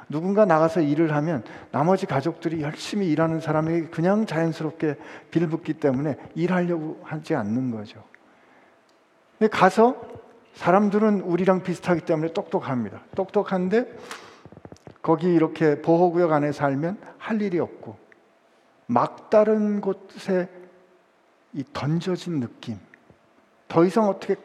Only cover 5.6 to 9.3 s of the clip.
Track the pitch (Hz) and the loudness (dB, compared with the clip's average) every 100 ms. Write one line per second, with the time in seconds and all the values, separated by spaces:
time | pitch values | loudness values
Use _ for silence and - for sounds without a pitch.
5.6 | - 151 147 131 151 123 - 160 175 185 | -6 -2 0 0 -2 -6 -8 -4 -2 0
6.6 | 175 170 156 - - 156 156 156 104 117 | 0 -2 -6 -10 -12 -10 -4 -4 -2 -2
7.6 | 131 110 104 107 - - _ _ _ _ | -4 -6 -10 -18 -20 -20 _ _ _ _
8.6 | _ _ _ _ _ _ _ | _ _ _ _ _ _ _